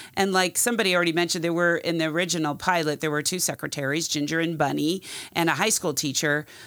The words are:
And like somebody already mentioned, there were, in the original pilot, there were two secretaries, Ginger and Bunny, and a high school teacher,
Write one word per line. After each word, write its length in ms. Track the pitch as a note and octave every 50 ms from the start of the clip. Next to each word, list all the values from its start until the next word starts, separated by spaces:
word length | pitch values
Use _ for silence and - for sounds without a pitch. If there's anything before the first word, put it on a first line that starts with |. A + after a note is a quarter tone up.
| - - - -
And 160 | G3 G3 F#3
like 240 | F#3 F#3 F3+ F3+ -
somebody 380 | - A#3+ A#3+ A3+ A3 F#3+ F3+
already 180 | F3+ F3 E3+ D#3+
mentioned, 300 | E3+ F3 E3+ - F3+ D#3+
there 100 | E3+ E3+
were, 240 | E3+ F3 E3+ E3+ D#3+
in 220 | - - E3+ E3
the 60 | D#3+
original 500 | D#3+ D3+ E3 F#3 F3 D#3+ F3 D#3 D3 D3
pilot, 460 | - - F#3 F#3 F3 D#3+ D3+ D3 C3+
there 100 | - D#3
were 100 | D3 D3
two 160 | D3+ - F#3 F3+
secretaries, 720 | - - C#3+ - - C#3+ - D#3 C#3 C3 C#3+ D#3+ E3 -
Ginger 320 | - D3+ C#3+ D3 D#3 E3
and 180 | E3 E3 E3+ D3+
Bunny, 460 | C#3+ C#3 C#3 D3 D3 D#3 F3 F#3+ - - - - - - -
and 140 | E3+ E3+ E3
a 60 | D3+
high 160 | C3+ G3 A3
school 240 | G#3 - - F3 C#3+
teacher, 540 | - - D3 B2+ - - D3+ D3 D3+ D3+ - - - -